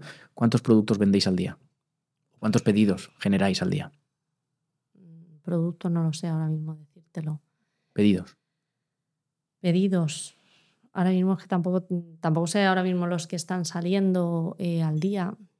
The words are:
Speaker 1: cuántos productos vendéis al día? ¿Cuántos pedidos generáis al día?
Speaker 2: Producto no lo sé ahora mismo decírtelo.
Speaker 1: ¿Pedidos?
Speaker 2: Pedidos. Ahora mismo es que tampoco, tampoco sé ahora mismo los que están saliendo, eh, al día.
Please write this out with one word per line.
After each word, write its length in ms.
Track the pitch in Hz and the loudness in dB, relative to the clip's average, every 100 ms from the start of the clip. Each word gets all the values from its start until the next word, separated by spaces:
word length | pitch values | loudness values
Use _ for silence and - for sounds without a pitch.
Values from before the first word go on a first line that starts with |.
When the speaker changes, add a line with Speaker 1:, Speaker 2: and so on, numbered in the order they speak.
| - - - | -6 -20 -16
Speaker 1:
cuántos 260 | - 117 117 | -2 0 2
productos 380 | - 110 104 104 | 4 4 4 2
vendéis 300 | 98 98 98 | 4 4 2
al 80 | 90 | 0
día? 200 | 92 - _ _ _ _ _ _ _ - | -2 -8 _ _ _ _ _ _ _ -8
¿Cuántos 220 | 110 110 | -2 0
pedidos 500 | - 104 104 95 - - | 2 4 4 2 -6 -6
generáis 420 | 101 98 98 95 | 0 2 2 0
al 80 | 92 | -2
día? 220 | 95 - _ _ _ _ _ _ _ _ _ _ _ 175 165 170 156 | -2 -6 _ _ _ _ _ _ _ _ _ _ _ -20 -20 -20 -16
Speaker 2:
Producto 460 | 175 170 170 170 180 | -4 -2 -2 -4 -2
no 140 | 170 | 0
lo 100 | 165 | 0
sé 120 | 156 175 | -2 -4
ahora 220 | 160 160 | -4 -2
mismo 260 | 156 156 | -4 -6
decírtelo. 680 | 156 147 _ _ - 156 156 _ _ _ _ _ | -12 -18 _ _ -10 -8 -10 _ _ _ _ _
Speaker 1:
¿Pedidos? 440 | - 104 90 87 _ _ _ _ _ _ _ _ _ _ _ _ _ | 2 2 2 -2 _ _ _ _ _ _ _ _ _ _ _ _ _
Speaker 2:
Pedidos. 760 | 180 175 196 180 156 - - _ _ _ _ _ _ | 0 2 2 2 -2 -4 -14 _ _ _ _ _ _
Ahora 180 | - 180 | -2 0
mismo 240 | 185 185 | 2 2
es 80 | 190 | 0
que 40 | - | -2
tampoco, 340 | 180 175 185 185 175 170 160 | -2 0 -2 -2 -6 -8 -4
tampoco 260 | 165 160 170 | 0 0 0
sé 160 | 208 | 2
ahora 180 | 196 185 | 2 2
mismo 240 | 185 180 175 | 0 0 -2
los 200 | 180 170 | -4 -6
que 80 | 175 | -8
están 280 | - 185 | -6 -6
saliendo, 920 | 160 175 175 196 190 185 170 170 165 - | -4 -4 -2 0 2 2 0 -2 -4 -4
eh, 240 | 175 165 | -4 -2
al 160 | 160 156 | -2 -2
día. 380 | 185 202 180 - 196 | -2 -4 -6 -8 -18